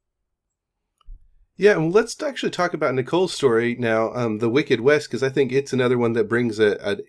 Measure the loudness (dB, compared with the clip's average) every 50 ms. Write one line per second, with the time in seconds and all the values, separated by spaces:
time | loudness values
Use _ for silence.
0 | _ _ _ _ _ _ _ _ _ _ _ _ _ _ _ _ _ _ _ _
1 | _ -20 -20 -20 _ _ _ _ _ _ _ 2 4 4 4 4 0 2 2 2
2 | 2 2 -6 -8 -8 -8 -6 -4 -6 -6 -2 -2 -2 -2 -2 -2 -2 0 0 -2
3 | -2 0 0 0 0 0 -2 0 2 2 4 4 2 0 -2 -2 -2 0 0 0
4 | 0 -2 -2 -4 -4 -4 -2 -2 -2 0 0 0 0 0 -2 2 2 2 2 2
5 | 0 -6 -6 -4 -4 -2 0 -2 -2 0 0 -2 -2 -2 -2 0 2 2 2 2
6 | 0 0 0 0 0 0 0 0 0 -2 0 2 2 2 2 0 -2 -4 -4 -4
7 | -6